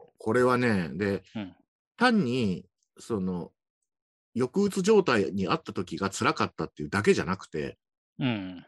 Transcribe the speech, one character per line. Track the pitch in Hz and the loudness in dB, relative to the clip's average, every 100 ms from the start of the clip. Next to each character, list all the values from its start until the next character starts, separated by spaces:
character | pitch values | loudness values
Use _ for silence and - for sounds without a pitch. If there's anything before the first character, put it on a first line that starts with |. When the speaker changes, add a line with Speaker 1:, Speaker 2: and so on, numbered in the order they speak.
| - _ | -20 _
Speaker 1:
こ | 110 | 0
れ | 120 | 2
は | 127 123 | 4 4
ね、 | 123 101 80 | 2 2 -2
で、 | 73 101 95 - | -2 -2 -2 -6
Speaker 2:
う | 110 | -10
ん。 | 95 - _ _ _ - | -10 -14 _ _ _ 0
Speaker 1:
単 | 247 220 | 2 2
に、 | 127 127 104 85 - _ _ - | 2 0 0 -2 -8 _ _ -18
そ | - 107 | -6 -4
の、 | 92 90 80 _ _ _ _ _ _ _ _ | -2 -4 -8 _ _ _ _ _ _ _ _
抑 | 117 127 190 202 | -4 -2 0 0
う | |
つ | 196 | 0
状 | 190 214 | 4 4
態 | 185 113 95 | 6 2 2
に | 95 92 | -2 -2
あ | |
っ | 131 | -2
た | - | -4
時 | 104 87 80 | -8 -6 -4
が | 95 | -4
辛 | - 127 | 0 -2
か | - | 0
っ | 104 | -2
た | - | -4
っ | 78 | -8
て | - | -6
い | 73 | -4
う | |
だ | 98 | 0
け | 113 | 2
じ | 95 | 2
ゃ | |
な | 76 92 | 0 -4
く | - | -6
て、 | 78 69 - _ _ _ - | -6 -6 -10 _ _ _ -4
Speaker 2:
う | 135 | -2
ん。 | 107 92 90 | -2 -6 -14